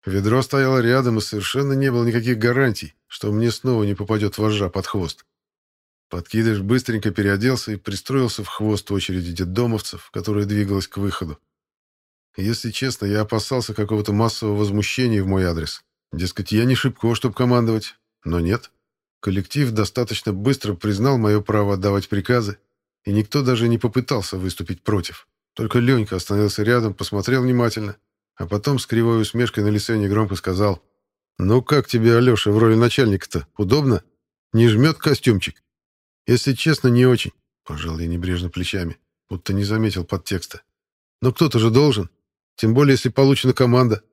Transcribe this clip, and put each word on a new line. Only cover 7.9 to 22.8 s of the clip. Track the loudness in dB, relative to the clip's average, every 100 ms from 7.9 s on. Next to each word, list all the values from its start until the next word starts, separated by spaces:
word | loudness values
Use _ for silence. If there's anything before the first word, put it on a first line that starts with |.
| -10 -4 -2 -2 -4
в | -10
хвост | -4 -2 -2 -2
очереди | -4 -2 -4 -6
детдомовцев, | -6 -4 -2 0 -2 -6 -14 -12
которая | -10 -4 -2
двигалась | 0 -2 0 -2 -4
к | -4
выходу. | -4 -4 -8 -10 _ _ _ _ _ _ _ _ _ -6
Если | -4 -4 -6
честно, | -6 -6 -4 -2
я | 0
опасался | 0 -2 -2 -4 -4
какого-то | -4 -2 -2 0
массового | 2 0 0 -2 0
возмущения | 0 0 -2 -2 0 0
в | 0
мой | 0
адрес. | 0 -2 -6 -10 _ _ _
Дескать, | -6 -6 -6 -2
я | 0 2
не |
Шипко, | 2 0 -2 -2
чтоб | 0 -4
командовать. | 0 2 2 2 -2 -4 -18 _ _
Но | -4 -2
нет. | 0 -2 -4 _ _ _ _ _
Коллектив | -4 -4 -4 -2 -2
достаточно | 0 -2 -2 -4 -4 -6
быстро | -2 -2 -2 -4
признал | -4 -4 0 0 2
мое | 2 0
право | 0 0 0
отдавать | 0 0 -2 -2
приказы, | -4 0 0 0 -10 _ _